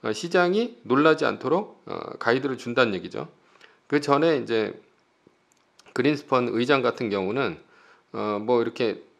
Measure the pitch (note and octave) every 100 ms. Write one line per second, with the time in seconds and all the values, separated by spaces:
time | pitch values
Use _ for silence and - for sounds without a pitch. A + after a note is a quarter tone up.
0 | A2 G#2+ F3 F#3 F3 G3 A#3+ - - C3
1 | D#3 D#3 C3+ G#2 C3 E3+ G#3+ - - -
2 | - - A2+ B2+ C3+ B2 - A#2+ A#2+ F#2+
3 | - - D#3+ - _ _ - _ _ D3
4 | D3 C#3 D#3+ D3+ A2+ A2+ G#2 - _ _
5 | _ _ _ _ _ _ _ _ - -
6 | C3 D3 - C3 A#2+ A2 B2 C#3+ B2 A2+
7 | A#2 G2+ F#2+ A#2 B2 D#2+ - _ _ _
8 | _ A2+ G#2+ G#2 G#2+ B2 A#2 A#2 A#2 F#2+
9 | - _